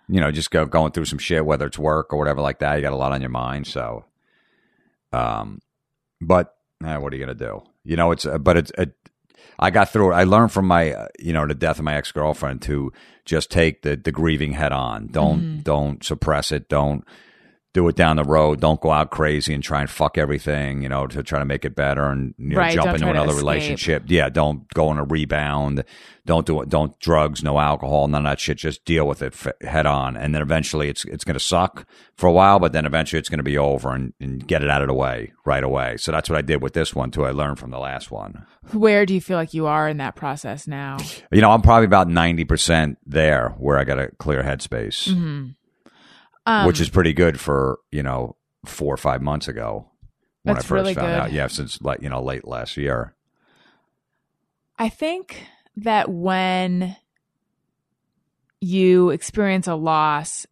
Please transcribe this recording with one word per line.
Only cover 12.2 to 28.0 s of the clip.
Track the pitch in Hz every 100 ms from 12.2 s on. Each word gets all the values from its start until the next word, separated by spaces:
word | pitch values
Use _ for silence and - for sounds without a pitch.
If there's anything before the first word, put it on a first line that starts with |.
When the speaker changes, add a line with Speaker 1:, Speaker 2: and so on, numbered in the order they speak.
| 76 73 69 64
Speaker 1:
to | - 71 67 - - _ -
just | 78 -
take | 90 80 -
the, | 73 71
the | 80
grieving | 76 80 73 73
head | 71 71
on. | 67 60 55 57
Don't, | 78 76 -
Speaker 2:
Mm-hmm. | 82 76
Speaker 1:
don't | 78 73 73 71
suppress | - 78 78 73 -
it. | 73 -
Don't | 71 71 73 - - _ _ _ _ _
do | 92 85
it | 82
down | 80 78
the |
road. | 71 78 76 73
Don't | 78 76
go | 80
out | 78 76
crazy | - 76 76 73
and | 71
try | - 71
and | 71
fuck | - 73 82
everything, | 71 71 76 73 69 69
you | 67
know, | 67 67
to | 69
try | - 71
to | 69
make | 69
it | 71 -
better | 69 69 71
and, | 67 65 -
you | 69
know, | 82
Speaker 2:
Right, | 170
Speaker 1:
jump | 82 76
Speaker 2:
don't | 78
Speaker 1:
into | 78
Speaker 2:
try |
to | 76
Speaker 1:
another | 76
Speaker 2:
escape. | 73
Speaker 1:
relationship. | 73 76 73 71 85 76 -
Yeah, | 85 67
don't | 80 76 71 -
go | 82 78
on | 76
a |
rebound. | 71 80 73 76 73 71 71 69 - - - - -
Don't | 82 78
do | 78
it. | 69
Don't | 76 76 -
drugs, | 85 78 76 71
no | 73 73
alcohol, | 73 73 69 71